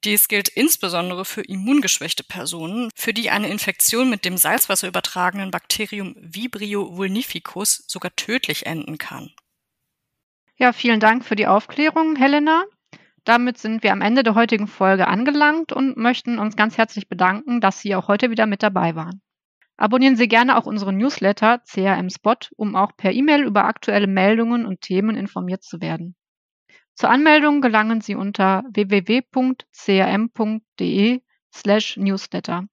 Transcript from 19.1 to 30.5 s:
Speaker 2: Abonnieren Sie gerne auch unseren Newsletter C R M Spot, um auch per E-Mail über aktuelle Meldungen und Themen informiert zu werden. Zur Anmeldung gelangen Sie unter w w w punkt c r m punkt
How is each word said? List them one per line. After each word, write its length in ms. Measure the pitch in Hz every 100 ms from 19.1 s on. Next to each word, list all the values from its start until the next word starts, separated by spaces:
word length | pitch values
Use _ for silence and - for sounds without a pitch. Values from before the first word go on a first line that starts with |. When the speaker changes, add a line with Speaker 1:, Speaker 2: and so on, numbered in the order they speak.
| 190 _ _ _ _ _ _
Speaker 2:
Abonnieren 400 | 208 247 269 247
Sie 140 | 240
gerne 280 | 226 254 247
auch 80 | 233
unseren 320 | 214 196 196
Newsletter 640 | 247 - 190 208 220 240 _
C 180 | -
R 140 | 190 190
M 120 | 185
Spot, 280 | - - 226 - -
um 220 | 208 196
auch 180 | 202 _
per 160 | 196
E-Mail 320 | 190 285 294
über 220 | 269 208 196
aktuelle 420 | 220 - 202 202
Meldungen 580 | 190 190 226 226 240 226
und 160 | 185
Themen 360 | - 185 214 220
informiert 460 | 196 - 180 185
zu 180 | - 170
werden. 340 | 170 165 170 175 _ _ _ _ _ _ _ -
Zur 140 | -
Anmeldung 520 | 247 311 302 294 294
gelangen 380 | 262 220 214 226
Sie 140 | 214 196
unter 480 | 196 202 190 190 262
w 180 | 214 202
w 160 | 202 180
w 160 | 233
punkt 460 | 254 - 254 262 -
c 280 | - - 190
r 80 | 190
m 240 | 196 226
punkt 340 | - 214